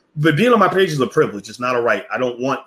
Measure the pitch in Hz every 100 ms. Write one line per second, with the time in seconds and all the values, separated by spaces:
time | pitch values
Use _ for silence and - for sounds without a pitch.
0 | _ 151 156 151 233 233 185 175 190 147
1 | 120 - 127 104 104 107 123 123 117 104
2 | - 107 127 120 127 127